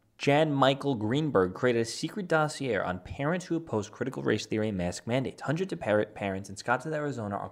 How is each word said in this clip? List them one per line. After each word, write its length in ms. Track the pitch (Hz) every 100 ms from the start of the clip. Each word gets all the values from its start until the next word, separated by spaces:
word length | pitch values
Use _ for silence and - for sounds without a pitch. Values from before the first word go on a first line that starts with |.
| _ -
Jan 340 | - 143 160
Michael 420 | 143 131 139 143 123
Greenberg 580 | 107 135 156 107 92
created 280 | 92 127 117
a 40 | 117
secret 440 | - - - 180
dossier 480 | 160 151 - 135 98
on 220 | 90 90
parents 460 | - - 143 180 170
who 120 | 170
oppose 320 | 165 110 101
critical 340 | - 123 131
race 220 | 139 107 -
theory 240 | 110 107
and 80 | 98
mask 280 | 87 90 -
mandates. 360 | 123 113 -
Hundreds 320 | - 160 190
of 80 | -
par-, 240 | - 104 107
parents 440 | - 101 95 101
in 60 | 98
Scottsdale, 380 | - 127 160
Arizona 420 | 151 147 120 104 101
are 160 | 101